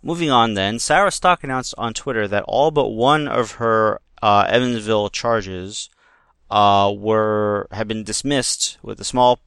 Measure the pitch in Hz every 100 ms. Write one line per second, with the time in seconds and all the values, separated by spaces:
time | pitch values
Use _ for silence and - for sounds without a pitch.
0 | - 170 160 123 113 101 98 117 - 156
1 | 196 - 180 175 139 131 - - 113 110
2 | 139 113 101 101 - 117 156 147 127 110
3 | 127 151 143 117 113 - 113 110 107 104
4 | _ _ 110 101 98 117 127 117 107 110
5 | 104 - 117 113 95 92 95 110 - _
6 | _ _ _ _ - 104 101 101 101 101
7 | 107 110 107 107 104 101 - 101 107 110
8 | 107 107 139 139 - - - - 107 104
9 | 101 127 123 120